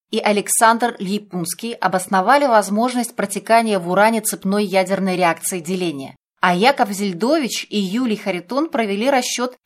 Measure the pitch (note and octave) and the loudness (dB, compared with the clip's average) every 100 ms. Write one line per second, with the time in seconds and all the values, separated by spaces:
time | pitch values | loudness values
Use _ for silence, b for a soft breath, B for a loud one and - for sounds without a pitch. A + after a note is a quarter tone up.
0 | _ G#3+ G#3 G#3 - - A3+ A#3 A#3 A3+ | _ -2 0 0 0 4 4 4 0 -2
1 | F#3+ G#3 G#3 F3+ E3+ - A#3 A#3 F#3 F#3 | -4 -4 -6 -8 -6 -8 -10 -4 -2 -2
2 | F#3 F#3+ F#3+ C#4+ C#4+ A3 F#3+ G#3 B3 B3 | 0 0 4 4 4 4 4 0 0 -2
3 | A#3 - G3+ G3+ - A3+ A3+ G3 F3 F#3 | -4 -4 -4 -6 2 2 4 0 0 4
4 | G#3+ A3+ A3 F#3+ F#3+ G3+ G#3 F#3+ F#3 G3 | 4 2 -2 -4 -2 0 0 0 0 0
5 | F#3+ F3+ F3 D#3+ - F#3+ D#3 F#3 F3+ C#3+ | -2 0 0 0 -4 -8 -6 -4 -4 -6
6 | C3+ - _ _ F3+ F3+ A3+ C#4 G3+ F#3+ | -12 -18 _ _ 0 4 2 2 0 -2
7 | G3+ E3+ A#3 D#4+ B3 - - G#3 F#3+ G#3+ | -4 -2 0 0 0 -6 -4 -4 -2 -2
8 | B3+ G#3+ - F3+ E3+ C4+ D#4+ B3 A3 G3+ | -2 -2 -4 -6 -4 -4 -2 -2 -2 -2
9 | B3 C4 B3 - - - | 0 0 0 -4 -6 -8